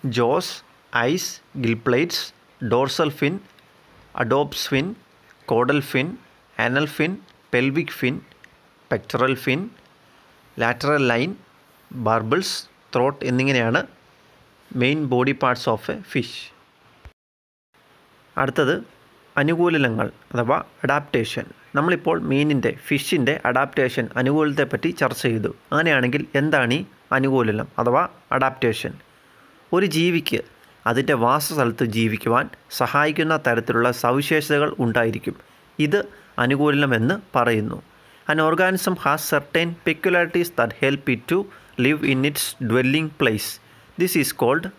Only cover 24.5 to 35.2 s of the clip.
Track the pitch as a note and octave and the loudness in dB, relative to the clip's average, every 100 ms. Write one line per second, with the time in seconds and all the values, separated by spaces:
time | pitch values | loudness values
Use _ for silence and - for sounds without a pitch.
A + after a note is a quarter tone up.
24.5 | C#3+ C3+ C3+ E3 - C3+ A#2 B2+ A2+ G2+ | 0 -2 -2 -4 -2 -2 0 -2 -2 -4
25.5 | - _ C#3+ E3 C#3 B2 C#3 - C#3 D3+ | -8 _ 0 2 2 2 -2 -2 -2 2
26.5 | D3+ A#2+ C3+ F#3+ - _ C3+ C3+ C3+ A2+ | 2 2 0 -4 -16 _ 0 2 2 2
27.5 | G#2+ - - A#2+ C3 F3 - _ C3 C3 | -2 -4 -2 0 2 0 -6 _ 0 0
28.5 | B2+ A#2+ A2 - - - _ _ _ - | 0 -2 -2 -6 -12 -20 _ _ _ -20
29.5 | _ _ F3 G3 D#3 F3 E3+ - A2+ - | _ _ 0 2 2 2 2 -2 -6 -6
30.5 | - - - A2 A#2 C#3+ C3+ A#2 C#3+ D3 | -18 -20 -6 -2 0 2 2 4 2 0
31.5 | D#3 A#2+ A#2 A#2+ G#2+ A2+ G#2+ - A#2 D3 | 0 0 0 -2 2 0 0 0 0 0
32.5 | - _ - A#2+ C#3+ D3+ D3+ D#3 D#3 C#3+ | -12 _ -4 0 2 2 0 0 0 2
33.5 | A#2 A#2 A#2 A#2+ B2 A#2+ C3 D3 D#3 D3 | 0 0 2 2 2 0 0 2 0 2
34.5 | D3 D3 - A#2+ A2+ A#2 A2+ | 0 0 0 0 2 0 -2